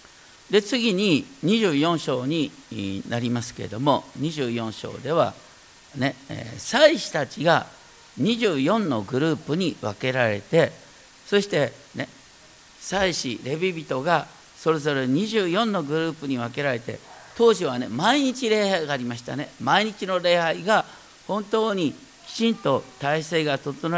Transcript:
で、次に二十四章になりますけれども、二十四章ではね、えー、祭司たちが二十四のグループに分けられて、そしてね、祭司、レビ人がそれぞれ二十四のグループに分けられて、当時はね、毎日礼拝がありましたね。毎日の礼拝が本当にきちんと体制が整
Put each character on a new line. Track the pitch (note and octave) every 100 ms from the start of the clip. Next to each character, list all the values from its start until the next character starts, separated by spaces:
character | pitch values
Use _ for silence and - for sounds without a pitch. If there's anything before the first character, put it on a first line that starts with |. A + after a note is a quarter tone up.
| - - - - -
で、 | G3+
次 | G#3 B3+ A3+ F#3
に | G#3 C#3 - -
二 | D#3 A3+
十 | G3+ C#3+
四 | E3 E3
章 | D#3 B2+ C3
に | E3 C#3 - - A2 G2 G2 -
な | A#2
り | A#2+
ま | A#2+
す | A2+
け | -
れ | G2
ど | G#2+
も、 | C#3+ B2 - -
二 | D3+
十 | D3+ B2
四 | A#2 A2+
章 | G#2 A2 G#2
で | B2+
は | E3 A2+ - - - - - - C#3
ね、 | B2+ - -
え | G#2 A#2 A2+
ー、 |
祭 | - A#3+ D4+ C#4+
司 | -
た | D#3+ C3
ち | -
が | D#3 D3+ - - - - - -
二 | E3+ A#3
十 | A3+ D3
四 | C#3 A3 F#3+
の | A2+
グ | F#2+ B2+
ル | D#3+
ー | D3+
プ | - D#3+
に | E3+ -
分 | G#2+ G2+
け | C3
ら | C3 A#2
れ | G#2
て、 | - E3 C#3+ - - - - - -
そ | G3+
し | G3
て | E3 B2+ - - -
ね、 | C#3 - - - - - - -
祭 | - F#3 F#3+
司、 | D3+ C3 A2
レ | B2 D#3
ビ | F#3
人 | E3 D3 C3
が | D3+ D#3+ C#3 - - -
そ | D#3+
れ | D#3+
ぞ | D3
れ | C#3 B2+
二 | C#3 G#3+
十 | A3 F3+
四 | F3+ A3+
の | G3
グ | C#3 D#3+
ル | E3
ー |
プ | D#3 C#3+
に | B2+
分 | A#2+
け | A#2+
ら | C#3+
れ | A#2+
て、 | A#2 G#2+ - - - -
当 | A#3
時 | G3+
は | D#3+ B2
ね、 | B2+
毎 | A#2 G3 D4
日 | C4 - A3
礼 | G#3+ G3+
拝 | F#3 D3
が |
あ | C#3
り | A#2+
ま | A#2
し |
た | - C3
ね。 | B2+ -
毎 | A#2+ F3 A3
日 | G3+ F#3+
の | F#3
礼 | F3 F3
拝 | E3 F3 F3
が | G3+ - - - - -
本 | G3+ G3+
当 | A3 A3
に | G3 D3+ - - - -
き |
ち | - A3+
ん | A3
と | D3+ C3 - -
体 | C#3+ D#3
制 | D#3 E3 D3+
が | C3+
整 | D3 C#3 E3